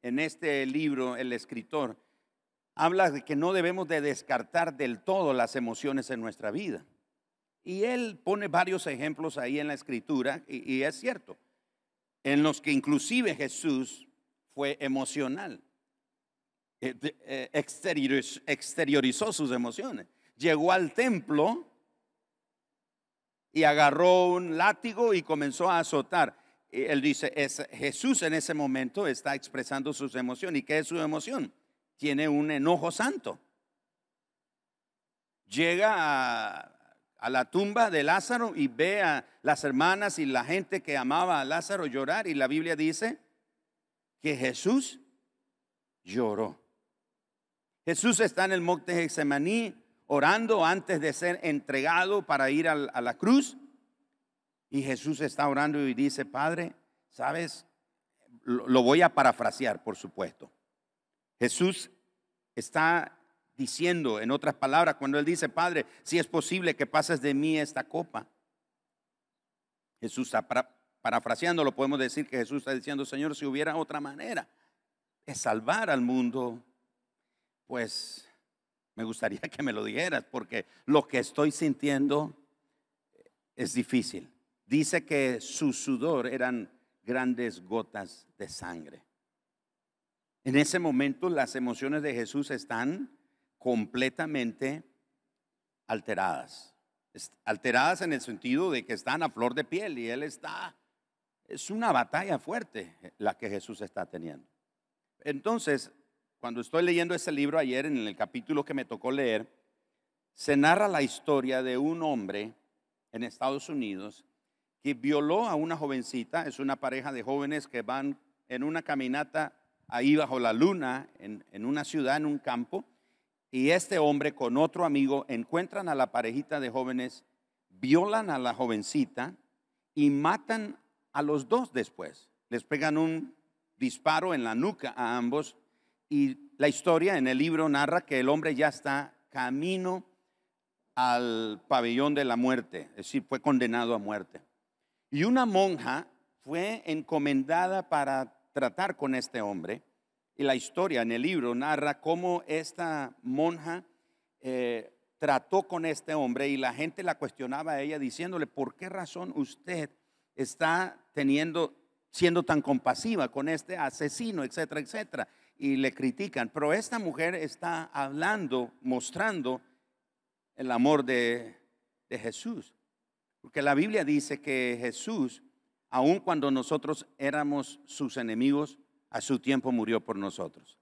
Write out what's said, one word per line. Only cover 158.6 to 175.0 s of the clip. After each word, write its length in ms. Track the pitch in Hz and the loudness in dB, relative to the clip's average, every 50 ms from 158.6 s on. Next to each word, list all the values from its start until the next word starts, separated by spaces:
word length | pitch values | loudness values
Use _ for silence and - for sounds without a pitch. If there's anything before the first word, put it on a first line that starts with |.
| 135 - - | -6 -6 -6
qué 120 | _ 185 185 | _ -14 -10
razón 460 | - 190 180 156 - 175 180 185 - | -8 -10 -10 -10 -10 -10 -10 -8 -4
usted 540 | 151 139 - - _ _ - 180 165 151 139 _ _ _ _ _ _ _ _ _ | -4 -6 -6 -6 _ _ -8 -6 -6 -6 -8 _ _ _ _ _ _ _ _ _
está 640 | - 135 127 - _ 165 160 165 175 185 185 - - _ _ | -8 -8 -8 -2 _ 0 2 2 2 0 -2 -6 -14 _ _
teniendo, 640 | _ 147 143 135 139 147 156 165 156 170 165 - - _ _ _ _ _ _ _ | _ 0 2 4 4 4 2 0 0 -2 -2 -2 -4 _ _ _ _ _ _ _
siendo 320 | - - 175 175 170 175 170 | -2 2 4 4 4 4 2
tan 180 | - 165 151 | 2 2 0
compasiva 680 | 127 - 143 127 - 127 123 - - 220 233 190 135 123 | 2 2 0 2 2 0 0 0 0 -2 0 0 0 -2
con 200 | - 139 135 156 | -2 -4 -2 -2
este 280 | 160 151 - - 185 180 | -4 -4 -6 -8 -6 -4
asesino?", 680 | 156 135 - - 156 147 - - 240 226 208 170 135 | -4 -6 -4 -4 -4 -4 -4 -4 -6 -4 -4 -4 -4
etcétera, 340 | 123 - - 160 - - 151 | -4 -4 -6 -6 -4 -4 -8
etcétera. 480 | 143 120 - 214 214 - - 139 104 - _ _ _ _ _ _ | -8 -8 -8 -10 -10 -8 -6 -6 -6 -6 _ _ _ _ _ _
Y 180 | 135 139 135 131 | -2 0 2 2
le 140 | 135 131 | 2 0
critican, 580 | 127 - 143 131 123 - 196 196 - 135 120 110 | 0 0 -2 -2 -2 -2 -6 -4 -2 -4 -4 -4
pero 220 | _ 156 147 147 | _ -2 0 2
esta 280 | 160 202 214 - 247 233 | 2 0 0 -4 -6 -4
mujer 340 | 208 170 143 131 160 170 185 | -4 -4 -4 -2 -2 -2 -2
está 520 | 175 156 165 - _ - 170 170 160 160 | -2 -6 -8 -8 _ -6 -6 -4 -4 -8
hablando, 880 | - - 143 139 135 139 147 165 190 214 214 180 135 123 131 123 117 - _ | -8 -6 -6 -4 -4 -4 -2 0 0 0 0 -2 -2 -2 -2 -2 -4 -8 _
mostrando 800 | - 127 127 123 - - - 170 196 220 202 175 131 123 127 127 _ _ _ _ _ _ _ _ _ _ _ _ _ _ _ _ _ _ _ | -4 -2 -2 -2 -2 -6 -4 -2 -2 -2 -2 -2 -2 -4 -4 -4 _ _ _ _ _ _ _ _ _ _ _ _ _ _ _ _ _ _ _
el 140 | - 135 127 | -8 -4 0
amor 340 | 123 120 123 143 151 143 135 | 2 4 6 6 6 4 4
de, 540 | 123 131 123 120 117 120 120 117 110 - _ _ _ _ _ _ _ _ _ _ _ | 2 2 2 4 2 0 -2 -6 -12 -18 _ _ _ _ _ _ _ _ _ _ _
de 100 | 127 120 | -12 -8
Jesús. 560 | 113 117 107 - - 226 233 190 - - _ _ _ _ _ _ _ _ _ _ _ _ _ _ | -8 -8 -10 -8 -10 -10 -10 -10 -12 -16 _ _ _ _ _ _ _ _ _ _ _ _ _ _
Porque 220 | _ - _ 147 139 | _ -10 _ 0 2
la 100 | 143 143 | 4 4
Biblia 320 | 139 170 214 214 214 160 | 4 4 2 2 0 2
dice 340 | 135 151 147 139 - 147 139 | 2 2 0 0 -2 -8 -8
que 380 | - 147 135 131 127 123 120 117 | -4 -4 -2 0 0 0 -2 -2
Jesús, 640 | 120 123 110 - | -4 -6 -6 -6